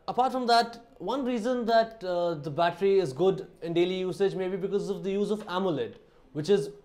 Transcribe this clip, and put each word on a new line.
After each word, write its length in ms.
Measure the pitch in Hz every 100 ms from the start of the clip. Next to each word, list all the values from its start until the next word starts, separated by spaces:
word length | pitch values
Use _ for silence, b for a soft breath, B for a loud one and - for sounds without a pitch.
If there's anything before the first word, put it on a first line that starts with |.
| -
apart 240 | 190 262
from 160 | 262 240
that, 380 | 233 233 - - -
one 260 | 185 262
reason 420 | 254 240 220 247 226
that, 360 | 226 226 -
uh, 300 | 185 175 175
the 160 | 160 147
battery 500 | 139 170 170 196 196
is 120 | 165
good 360 | 131 190 185 - -
in 140 | 170
daily 240 | 170 180 185
usage 380 | 185 175 196 170
may 100 | 185
be 100 | 190
because 320 | 196 202 175
of 140 | 185
the 80 | 185
use 220 | 196 202
of 120 | 214 -
amoled, 480 | 180 190 139 110 - b b b
which 160 | 147 -
is 220 | 202 - -